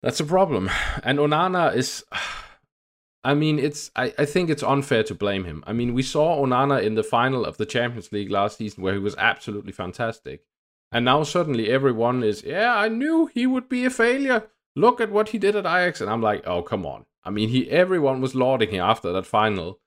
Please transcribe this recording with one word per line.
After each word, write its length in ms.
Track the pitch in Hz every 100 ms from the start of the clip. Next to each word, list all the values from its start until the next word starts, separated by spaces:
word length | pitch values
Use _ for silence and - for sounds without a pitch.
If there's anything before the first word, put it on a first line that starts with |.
That's 160 | 127 127
a 60 | 151
problem. 440 | 185 190 120 92 - - -
And 160 | - 143
Onana 560 | 147 151 185 185 160
is, 300 | 113 - - -
<sighs> 1120 | - - - - - _ _ _ _ _ _
I 100 | 123
mean, 240 | 147 156 151
it's, 320 | 143 143 - -
I, 180 | 123 -
I 60 | 147
think 240 | 185 175
it's 140 | 151
unfair 380 | 117 139 135 117
to 120 | 107 98
blame 300 | 101 98 90
him. 180 | 78 -
I 60 |
mean, 200 | 113 120
we 100 | 120
saw 400 | 131 156 156 156 135
Onana 380 | 127 139 135
in 120 | 104 110
the 80 |
final 420 | 107 117 127 131 85
of 100 | -
the 80 | 107
Champions 460 | 123 123 120 -
League 180 | 104 98
last 280 | 101 104 -
season 260 | 107 -
where 100 | 95
he 60 | 101
was 160 | 101 -
absolutely 540 | 117 - - 104 101
fantastic. 720 | - 90 87 113 110 - 69 _ _ _ _ _
And 140 | 117 123
now 180 | 139
suddenly 460 | 151 180 160 120 110
everyone 500 | 131 135 110 117 127
is, 220 | 113 101
"Yeah, 320 | - 165 233 226
I 120 | 220
knew 360 | 226 285 320 320
he 220 | 240 254
would 200 | 262 254
be 140 | 247 254
a 40 |
failure. 600 | 254 226 269 269 240 - _ _ -
Look 240 | 214 247
at 80 | 220
what 200 | 202 214
he 100 | 220
did 160 | 196 208
at 100 | 185
Ajax." 360 | 180 180 -
And 80 | 101
I'm 120 | 113
like, 220 | 110 104 -
"Oh, 160 | 87
come 240 | 87 104 78
on." 200 | 57 - _
I 80 | -
mean, 180 | 104 107
he, 220 | 127 -
everyone 500 | 156 185 185 143 131
was 140 | 131 127
lauding 340 | 127 131 107
him 100 | 98
after 300 | 90 110 90
that 120 | 90 92
final. 540 | 110 107 98 85 98